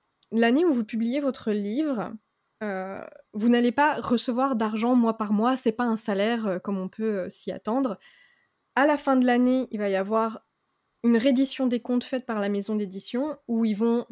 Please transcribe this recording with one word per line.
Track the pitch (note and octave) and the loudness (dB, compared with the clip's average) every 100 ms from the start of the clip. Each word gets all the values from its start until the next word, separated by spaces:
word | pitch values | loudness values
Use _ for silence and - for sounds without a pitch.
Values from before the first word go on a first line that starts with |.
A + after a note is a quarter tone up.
| _ _ - | _ _ -4
l'année | A3 A#3 C4 | 2 4 4
où | F4 | 4
vous | B3 | 2
publiez | A3 A3 A3+ C#4 | -2 -2 -2 -2
votre | C#4 - A3 | -2 -4 -2
livre, | G#3 G3+ A#3+ D#4 A#3+ - G#3+ _ _ _ - | -2 -2 -2 -2 -2 -6 -10 _ _ _ -10
euh, | G#3+ F#3+ F#3+ G3 - - _ | -6 -6 -8 -10 -14 -20 _
vous | G#3+ A#3 | -2 2
n'allez | A#3+ A#3+ | 4 2
pas | A#3+ D4+ B3 | 2 2 0
recevoir | A3 A#3 - A#3 C4+ A#3 | -2 -2 -2 -2 0 0
d'argent | A3 G#3+ A#3 B3 | -2 0 2 4
mois | A3+ A3 | 2 0
par | G#3 | 0
mois, | G#3 A#3 | 0 2
c'est | C4 A#3 | 0 -2
pas | A3 | 0
un | A#3+ A3 | -2 -2
salaire, | - G3 G#3 A#3 G#3+ | -2 0 0 0 -2
euh, | F#3 | -4
comme | G#3 G3 | -4 -4
on | F#3 | -4
peut, | - A3 G3+ | -4 -4 -2
euh, | F3+ | -6
s'y | - - | -10 -10
attendre. | F3+ - B3 C4 F#3 _ _ _ _ _ _ _ | -8 -2 -2 -2 -4 _ _ _ _ _ _ _
À | - C#4+ | 2 4
la | - | 2
fin | - C4 | 2 4
de | B3 | 4
l'année, | A#3+ B3 C4 B3+ | 4 4 2 -2
il | G#3 | -2
va | G3+ | 0
y | F#3+ | 0
avoir | G3 A3 A3+ A3 _ _ _ _ _ _ | 0 0 -2 -4 _ _ _ _ _ _
une | A#3+ A#3 | 2 4
reddition | C4 B3+ C4+ - C4 | 4 4 2 0 -2
des | A#3+ | -2
comptes | A#3+ B3 | -2 -4
faite | B3 B3+ B3+ | -2 -6 -4
par | G#3+ | -4
la | G3+ | -2
maison | G3+ G3 | -2 -2
d'édition | G#3+ G3+ F#3+ - A#3+ D4+ D4 - | -4 -4 -8 -8 -4 -4 -6 -4
où | A3+ | 0
ils | A3+ G3+ | 0 2
vont | A#3 A#3 - | 2 0 -2